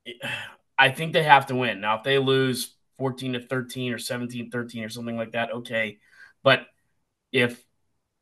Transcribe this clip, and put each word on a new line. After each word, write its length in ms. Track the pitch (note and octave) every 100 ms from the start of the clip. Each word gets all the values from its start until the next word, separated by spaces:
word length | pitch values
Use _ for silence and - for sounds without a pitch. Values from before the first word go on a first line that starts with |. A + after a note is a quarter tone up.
| -
<sighs> 720 | A#2+ - - - - _ -
I 120 | C3
think 220 | B2+ D#3+
they 100 | E3+
have 240 | D3+ C#3 C3+
to 80 | B2+
win. 240 | B2+ G2
Now, 160 | G#2+ A2
if 40 |
they 160 | C3+ C#3
lose 560 | C3+ C3+ C3 B2 - _ _ _
fourteen 340 | C3 B2+ C3
to 80 | B2
thirteen 520 | B2 C3 B2 B2+ B2+
or 60 | A2+
seventeen 520 | - B2 A#2+ A#2+ A#2
thirteen 340 | B2 A#2 A#2
or 40 | A2
something 280 | A2+ A#2 A#2
like 160 | A2+
that, 180 | A#2 A2+
okay. 460 | A2+ A#2+ A#2 A2 G2+ _ - - _
But 240 | C3+ C3 - _ _ _ _ _ _
if, 320 | C3 B2 A#2+ _ _ _ _ _ _